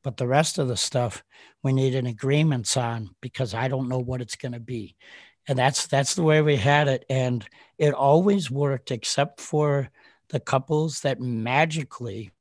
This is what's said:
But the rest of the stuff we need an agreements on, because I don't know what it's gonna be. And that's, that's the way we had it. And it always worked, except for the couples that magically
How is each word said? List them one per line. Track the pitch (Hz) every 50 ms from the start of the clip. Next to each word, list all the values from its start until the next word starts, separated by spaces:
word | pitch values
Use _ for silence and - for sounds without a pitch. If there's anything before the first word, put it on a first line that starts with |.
| _
But | 139 110 -
the | 127 123
rest | 131 151 160 - - -
of | 139 123
the | 120
stuff | - - - - 127 120 113 - - _ _ _ - - - _ _ -
we | 135
need | 131 135 131 131 127
an | 135 123
agreements | 123 117 107 - 135 143 151 156 160 143 123 107 - -
on, | 131 120 117 117 113 107 - _ _
because | - 123 - - 127 104 104
I | 113 123
don't | 131 139 131 131 123
know | 127 127
what | 123 123 127 127
it's | 120 110 -
gonna | _ - 127 123 120
be. | 113 113 127 113 101 90 _ _ - - - - - _ _ _ _ -
And | 139 131
that's, | 123 139 139 - - -
that's | - 139 135 - -
the | 185
way | 165 156 151 156
we | 151 151 143
had | 123 98 139 143 147 151
it. | 139 131 123 - _
And | 135 131 127 127 123 117 104 - _ - - _ _
it | - 156 147
always | 143 - 135 139 147 165 185 208 202 202 160 123
worked, | 131 139 147 139 135 123 _ -
except | 135 110 - - - - 143 - _ -
for | - - - 151 151 147 143 143 131 - _ _ _ _ _ _ _ _
the | - 127
couples | - - - 131 131 - 151 151 156 160 139 -
that | - 139 131 113
magically | 123 127 120 113 110 120 127 143 160 165 156 160 139 - - - 123 117 98 113 107 92 _ _